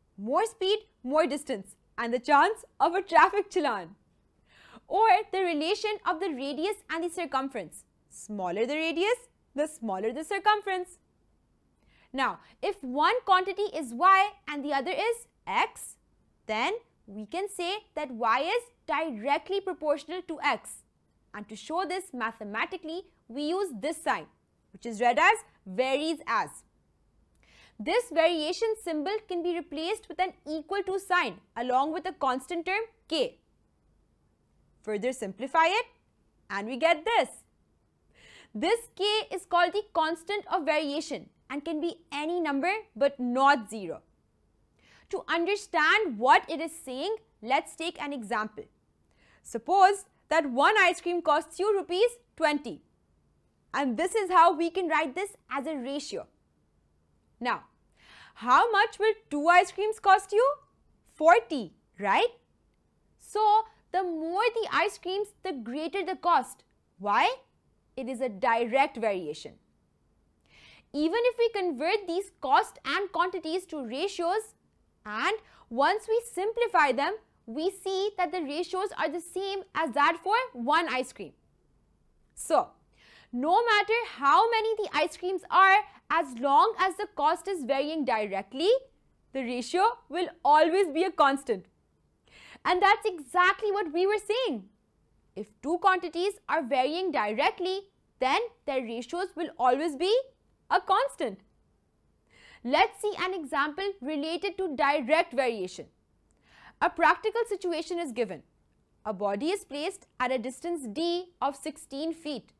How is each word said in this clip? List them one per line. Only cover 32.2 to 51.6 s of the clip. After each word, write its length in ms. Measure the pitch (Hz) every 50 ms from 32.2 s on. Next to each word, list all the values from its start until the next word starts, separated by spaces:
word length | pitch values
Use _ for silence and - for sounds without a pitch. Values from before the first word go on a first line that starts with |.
| 285 262 247 269 - - 359 339 320
term 160 | 370 381 427 453 453 _ _ _ -
k. 280 | 330 311 226 - - _ _ _ _ _ _ _ _ _ _ _ _ _ _ _ _ _ _ _ _ _ _ _ _ _ _ _ _ _
Further 300 | - 220 214 202 202 254
simplify 540 | 254 - 226 196 185 - 254 269 - 320 320
it 180 | 339 392 453 480 - _ _ _ _ _ _ _ _ _ _ _ -
and 180 | 196 202 208
we 120 | 226 269 240
get 260 | 320 330 349 311 330
this. 240 | 440 466 403 262 - - - _ _ _ _ _ _ _ _ _ _ _ _ _ _ _ _ - - - - - _ -
This 260 | 208 254 359 466 466 - - _
k 80 | - 381 415 427 427 - -
is 140 | - 359 -
called 300 | - 359 349 349 349 349
the 80 | 415 415 -
constant 540 | - - 311 320 339 330 - - 403 415 - -
of 140 | 339 381 285
variation 640 | 302 302 302 320 277 285 311 311 - 269 180 - - _ _ _ -
and 120 | 262 294
can 200 | 285 339 320 302
be 140 | 320 339 - - _ -
any 300 | 285 285 302 320 349 359
number 320 | 330 294 277 277 294 359 403 440 427 _ -
but 240 | 214 277 277 277 -
not 480 | 247 247 240 262 269 277 269 247 208 -
zero. 320 | 220 220 190 160 147 - _ _ _ _ _ _ _ _ _ _ _ _ _ _ _ _ _ _ _ _ _ -
To 120 | 392 - - -
understand 920 | 311 339 339 370 415 392 - - - 330 302 320 381 427 440 320 226 202
what 300 | 240 262 311 370 - -
it 120 | 330 277
is 120 | 330 320
saying, 420 | - - - 269 247 262 311 403 440 427 _ _ _ -
let's 340 | 214 233 262 311 311 - -
take 240 | - 320 349 339 -
an 140 | 294 285 285
example. 500 | 247 220 190 233 214 214 214 - - - _ _ _ _ _ _ _ _ _ _ _ _ _ _ _
Suppose 640 | _ - - 226 - 285 370 392 370 392 403 392 - _ _ _ _ -
that 180 | 302 330 294 277
one 260 | 233 254 294 370 440 427
ice 240 | 381 349 339 -
cream 180 | - 349 359 349
costs 380 | 339 320 294 311 - - -
you 180 | -